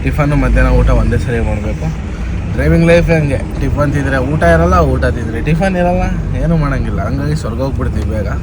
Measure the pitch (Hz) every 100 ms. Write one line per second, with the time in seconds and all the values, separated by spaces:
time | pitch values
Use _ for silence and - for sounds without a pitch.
0 | 131 131 147 147 131 120 127 123 120 113
1 | 104 120 - 117 110 107 104 101 156 160
2 | - - - - - - 147 165 165 170
3 | 165 165 147 135 - - 135 127 143 143
4 | 135 135 127 156 170 165 170 180 160 127
5 | 127 - - - - 160 190 185 175 180
6 | 185 180 156 147 156 165 139 135 113 107
7 | - 135 139 147 117 - 135 127 123 -
8 | 104 107 98 -